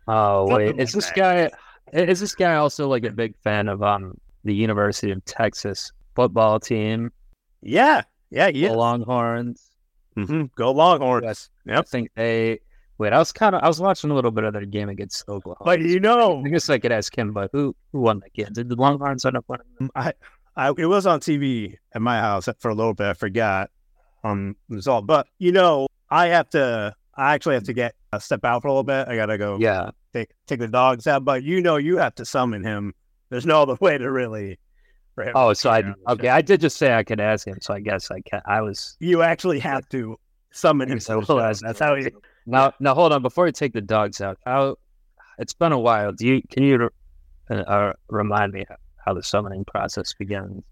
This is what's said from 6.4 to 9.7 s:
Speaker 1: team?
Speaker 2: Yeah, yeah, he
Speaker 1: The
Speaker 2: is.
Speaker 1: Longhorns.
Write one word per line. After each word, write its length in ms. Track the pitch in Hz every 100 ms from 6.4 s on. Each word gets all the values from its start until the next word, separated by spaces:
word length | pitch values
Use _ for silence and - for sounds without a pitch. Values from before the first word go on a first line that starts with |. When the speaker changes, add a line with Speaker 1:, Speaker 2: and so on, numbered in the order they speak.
| 110 110
Speaker 1:
team? 540 | - 110 107 113 117 - - _ _ _
Speaker 2:
Yeah, 420 | - 160 269 269 - _ _
yeah, 160 | 127 190
he 120 | 143
Speaker 1:
The 80 | 160
Speaker 2:
is. 60 | 113
Speaker 1:
Longhorns. 960 | 117 120 117 123 117 117 120 120 _